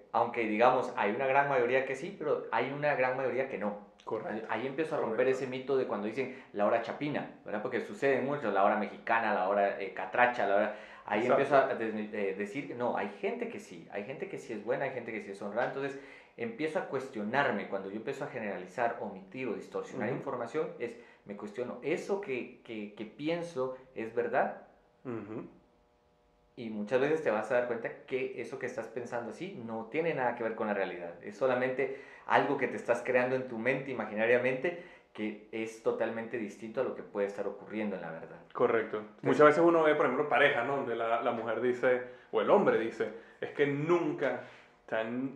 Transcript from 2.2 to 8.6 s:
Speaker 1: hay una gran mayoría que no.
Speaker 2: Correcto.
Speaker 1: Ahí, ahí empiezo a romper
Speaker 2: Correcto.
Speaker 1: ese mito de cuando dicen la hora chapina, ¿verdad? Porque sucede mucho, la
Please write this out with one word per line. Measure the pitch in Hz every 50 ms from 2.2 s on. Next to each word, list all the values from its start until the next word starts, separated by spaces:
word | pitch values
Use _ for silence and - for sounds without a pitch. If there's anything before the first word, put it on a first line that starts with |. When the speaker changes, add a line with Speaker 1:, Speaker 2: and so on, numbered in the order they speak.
| 156 147 120 - - -
Speaker 1:
hay | 113 117 127 135
una | 143 143 147 147 139
gran | 127 127 127 127
mayoría | 131 135 120 117 131 131 -
que | -
no. | 95 104 104 104 - - - - - -
Speaker 2:
Correcto. | - 113 107 107 - 107 110 107 -
Speaker 1:
Ahí, | 113 110
ahí | 123
empiezo | 135 - 160 156 - 151
a | 123
romper | 113 113 107 123 127
Speaker 2:
Correcto. | 131 127 - 143
Speaker 1:
ese |
mito | 123 131 131 127 143 139
de | 131 123
cuando | - 113 101 101
dicen | 107 120 135 127 - - - - - -
la | 104 104
hora | 110 117 113
chapina, | - 120 - - 143 151 131 92 - - - - -
¿verdad? | 98 101 -
Porque | - - 117 107
sucede | - - 104 - 139 139 135 123
mucho, | 123 139 147 143 123 104
la | 98 95